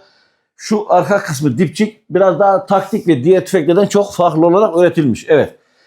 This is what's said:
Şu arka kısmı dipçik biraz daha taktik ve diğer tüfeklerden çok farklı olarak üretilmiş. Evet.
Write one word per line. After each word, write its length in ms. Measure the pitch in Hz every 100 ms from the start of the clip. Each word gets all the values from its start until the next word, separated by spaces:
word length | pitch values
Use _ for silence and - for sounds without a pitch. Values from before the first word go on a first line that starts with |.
| - _ _ _ _ _
Şu 300 | - 214 208
arka 300 | 202 151 202
kısmı 400 | - 135 151 117
dipçik 520 | 180 - 214 - -
biraz 280 | 180 190 185
daha 260 | 196 190 185
taktik 420 | 196 190 214 175
ve 160 | 143
diğer 200 | 147 190
tüfeklerden 420 | 180 190 151 175 196
çok 280 | 202 202
farklı 320 | - 175 156 170
olarak 300 | 180 214 165
üretilmiş. 500 | 175 170 143 107 -
Evet. 260 | 151 104 - _ _